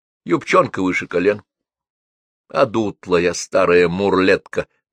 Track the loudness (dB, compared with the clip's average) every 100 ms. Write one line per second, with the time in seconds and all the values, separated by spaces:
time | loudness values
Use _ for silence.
0 | _ _ -4 -4 0 0 0 -2 -4 -4
1 | -4 -2 0 -2 -6 _ _ _ _ _
2 | _ _ _ _ _ -2 0 0 -4 -6
3 | -2 0 0 -2 -4 -2 2 2 2 0
4 | 0 2 2 2 -2 -8 -8 _ _